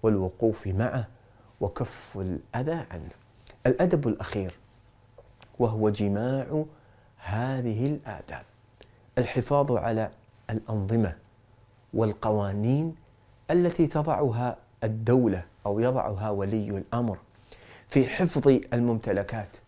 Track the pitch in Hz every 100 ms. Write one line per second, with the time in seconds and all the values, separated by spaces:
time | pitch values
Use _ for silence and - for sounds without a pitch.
0 | 110 104 92 - 113 110 101 92 120 131
1 | 107 - - _ - _ 95 - 117 -
2 | - 101 95 87 - 120 139 165 - 87
3 | 71 - _ _ - - 127 131 180 165
4 | 123 - - 107 92 - - - - _
5 | _ - - _ - - 117 110 107 104
6 | 101 101 123 135 131 151 151 - - -
7 | - _ - 104 127 131 123 107 135 147
8 | - 95 - - - _ _ _ - _
9 | - - 117 - 110 143 143 120 117 110
10 | 107 - _ - - 110 - 110 95 113
11 | 101 80 - _ _ _ _ _ _ 110
12 | 110 101 110 107 101 101 110 139 165 160
13 | - _ _ _ - 170 175 170 160 156
14 | 151 110 143 113 123 - - _ 117 110
15 | 110 127 120 90 - _ 104 104 120 131
16 | - 95 107 101 98 110 104 98 - 117
17 | 120 90 - - - - - - - 139
18 | 131 - 180 147 139 127 - 120 120 113
19 | 110 98 98 113 98 -